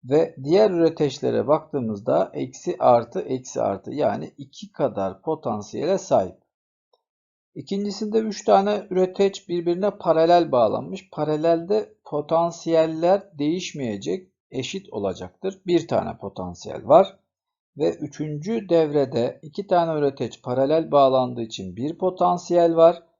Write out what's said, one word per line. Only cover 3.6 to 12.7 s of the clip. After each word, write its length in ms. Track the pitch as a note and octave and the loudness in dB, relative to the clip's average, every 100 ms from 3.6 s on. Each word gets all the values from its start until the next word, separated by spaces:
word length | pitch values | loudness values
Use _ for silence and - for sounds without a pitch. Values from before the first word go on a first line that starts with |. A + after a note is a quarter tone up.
artı 300 | A2 G2 - | -2 -4 -8
yani 420 | C#3+ B2+ G2+ - - | -2 -2 -2 -10 -16
iki 340 | C3+ - G3 | -20 -18 -18
kadar 500 | - C#3 G2+ F#2+ F#2+ | -4 -4 -2 -6 -6
potansiyele 760 | - D3+ B2+ G#2+ G#2 G#2+ D#3 F#3+ | -8 -6 -6 -8 -8 -6 -4 -4
sahip. 380 | - B2 F#2+ - _ _ _ _ _ _ _ _ _ _ _ - | 2 0 0 -10 _ _ _ _ _ _ _ _ _ _ _ -18
İkincisinde 640 | - G3 G3+ G3 G#3+ A3 | -8 -6 -4 -6 -2 -2
üç 260 | A3 G3 - | -2 -4 4
tane 420 | G3 G3 G#3 - | 4 4 -4 -2
üreteç 600 | F#3 F#3 F#3 G3 G3 - | 0 0 2 0 0 -6
birbirine 420 | F3 E3+ F3 G3+ | -4 -2 -2 -2
paralel 600 | G3 F3 D#3+ E3 F3 E3 | -2 0 4 6 4 4
bağlanmış. 580 | B2+ A2 G#2+ C3+ F#3+ _ | 2 2 0 -6 -14 _
Paralelde 800 | - D3+ D3+ E3 E3+ F3 G#3+ G#3+ _ - | -6 -4 0 0 0 0 -2 -2 _ -8
potansiyeller 1300 | D3+ D3 E3 E3+ E3 E3 | -8 -2 0 0 -4 0